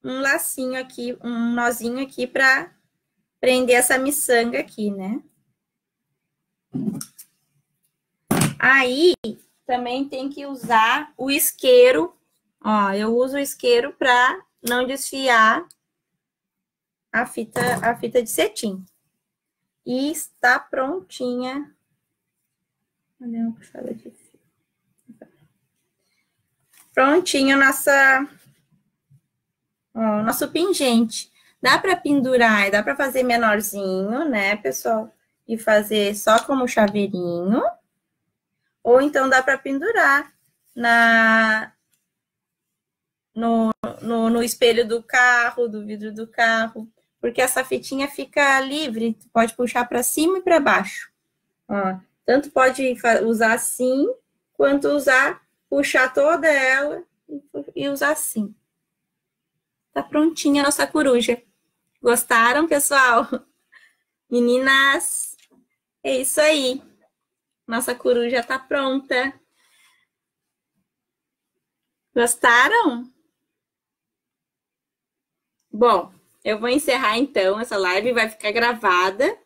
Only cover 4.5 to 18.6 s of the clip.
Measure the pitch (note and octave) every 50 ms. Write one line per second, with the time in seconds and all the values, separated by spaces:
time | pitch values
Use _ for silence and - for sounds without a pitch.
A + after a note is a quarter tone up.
4.5 | B3 C4+ D4+ - - - G#3+ G#3 G3+ G3 F#3+ G3 A3+ D4+ - _ _ _ _ _
5.5 | _ _ _ _ _ _ _ _ _ _ _ _ _ _ _ _ _ _ _ _
6.5 | _ _ _ _ - - - A3 - - - - _ - - _ _ _ _ _
7.5 | _ _ _ _ _ _ _ _ _ _ _ _ _ _ _ _ - - - -
8.5 | - - - B3 C4+ C4+ B3+ B3 B3+ C#4 E4 F4+ C#4+ _ - A3 G#3+ - _ _
9.5 | _ _ _ - B3 B3 B3 A#3+ B3 C4+ C#4 C#4 C#4 C4 C4 C#4 C#4+ D4 C#4 C#4
10.5 | C#4 B3 - A3+ A#3 A3 A3 A#3 B3+ D4 D4+ - _ - B3+ C4+ C#4 D#4 - -
11.5 | - - - C4 B3 B3 B3 B3+ C4 D4+ E4+ F4+ _ _ _ _ _ _ _ _
12.5 | _ _ - G#3+ G#3+ G#3 G3+ G3 G3 G3+ G#3+ A3 A3+ A#3+ B3+ C4 C4+ C#4+ C#4+ C#4
13.5 | - _ - B3 A#3+ A#3+ B3 C#4+ - _ - C4 B3 B3 B3 C4 - F#4+ - _
14.5 | _ _ - A#3 A#3+ B3 B3+ B3 C4+ C4+ - - - C4+ C4+ B3+ A#3+ A3 A3 A3
15.5 | A#3 D4 F4 _ - _ _ _ _ _ _ _ _ _ _ _ _ _ _ _
16.5 | _ _ _ _ _ _ _ _ _ _ _ _ - A3 B3 B3 - A#3+ A3+ A3+
17.5 | - B3 A#3+ B3 A#3+ - - A#3 A#3 - - A#3 - B3 A#3 A3+ - - E4 G#4+
18.5 | G#4 -